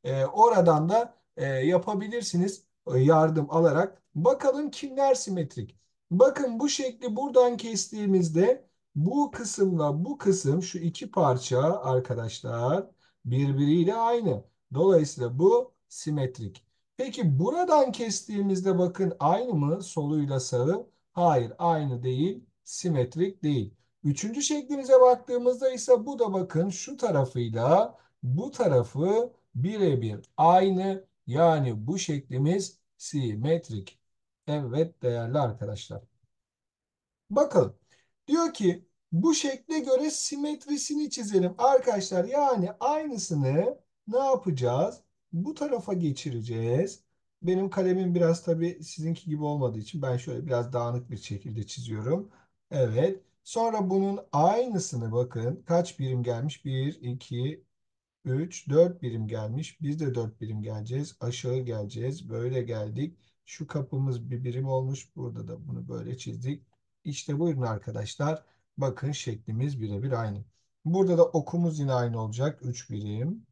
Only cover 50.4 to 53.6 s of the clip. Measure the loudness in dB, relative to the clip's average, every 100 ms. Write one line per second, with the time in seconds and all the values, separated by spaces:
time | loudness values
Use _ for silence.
50.4 | -2 -2 -2 -4 -4 -6 -8 -14 -10 -10
51.4 | -8 -8 -10 -12 -10 -6 -2 -4 -4 _
52.4 | _ _ _ -2 0 2 0 -2 _ _
53.4 | -8 -2